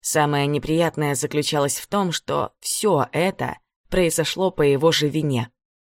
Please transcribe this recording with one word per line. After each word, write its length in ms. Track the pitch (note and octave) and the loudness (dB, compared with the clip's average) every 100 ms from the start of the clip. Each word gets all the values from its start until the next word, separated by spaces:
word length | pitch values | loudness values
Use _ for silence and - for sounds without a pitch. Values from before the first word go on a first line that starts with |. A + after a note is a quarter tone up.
Самое 460 | - D#3+ D3 C#3+ C#3+ | -2 0 2 2 0
неприятное 640 | D3 - D#3+ E3+ D3 D3 | -2 0 0 0 0 -2
заключалось 640 | C3+ D3 D3 C#3+ D3+ C#3+ - | -2 -2 -2 0 0 0 -2
в 80 | - | -4
том, 260 | G3+ F#3 | -2 -2
что 420 | D#3 - C#3+ A#2 _ | -4 -4 -4 -4 _
всё 480 | - - G#3+ C#3+ - | -8 -2 2 2 0
это 480 | D#3 F3+ F#3 B2+ - _ _ _ | 0 -2 -2 -8 -8 _ _ _
произошло 600 | F#3 F3 - D#3 - F#3+ | 0 2 0 -2 0 -2
по 140 | F#3 | 2
его 280 | D3 C#3 E3 | 2 4 4
же 160 | D3+ D3 | 2 0
вине. 440 | D3 D3+ B2+ A2+ _ _ _ | 0 0 -2 -4 _ _ _